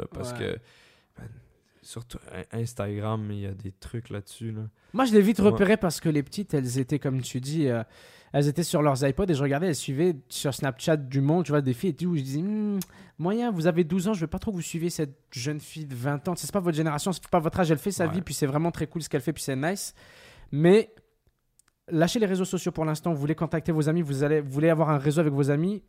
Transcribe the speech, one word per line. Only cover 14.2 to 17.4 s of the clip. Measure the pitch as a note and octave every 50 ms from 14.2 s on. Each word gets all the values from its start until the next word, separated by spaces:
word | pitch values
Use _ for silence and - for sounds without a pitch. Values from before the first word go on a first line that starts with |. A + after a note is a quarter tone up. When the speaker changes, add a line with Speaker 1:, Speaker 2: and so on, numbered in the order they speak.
Speaker 2:
veux | -
pas | - - F#3+
trop | - A3+
que | G3
vous | F3
suiviez | D#3 - - E3 E3 F3
cette | - - D#3 C#3 C#3 - _ _
jeune | - B2+ A#2 D3 D3+ D3+
fille | - - - D#3+ D#3
de | C#3 C3
vingt | A#2+ A#2+ C#3+ C#3+ C#3 -
ans. | F#3 F3
C'est | - - -
pas | - G3+
votre | F3+ F3 D#3
génération, | D3+ D#3+ D#3+ D3 C#3+ - G3 E3
c'est | - - -
pas | -
votre | F3